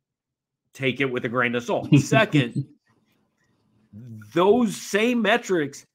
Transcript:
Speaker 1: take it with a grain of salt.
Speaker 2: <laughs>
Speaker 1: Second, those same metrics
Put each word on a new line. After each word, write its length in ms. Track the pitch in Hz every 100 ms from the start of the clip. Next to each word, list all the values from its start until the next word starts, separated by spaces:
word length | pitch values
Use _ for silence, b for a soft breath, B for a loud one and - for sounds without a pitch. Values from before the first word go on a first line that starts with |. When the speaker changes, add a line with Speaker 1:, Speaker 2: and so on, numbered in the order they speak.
| _ _ _ _ _ _ _
Speaker 1:
take 280 | - 135 127
it 40 | 139
with 200 | 123 127
a 40 |
grain 240 | 123 120 120
of 80 |
salt. 300 | 120 160 - 143
Speaker 2:
<laughs> 40 |
Speaker 1:
Second, 640 | - 220 214 151 120 135 - _ _ _ _ _ _ _ _ _ _ _ _ 104 120 110 107
those 420 | 165 190 233 226 165
same 440 | - 196 233 240
metrics 640 | 196 233 233 180 139 - -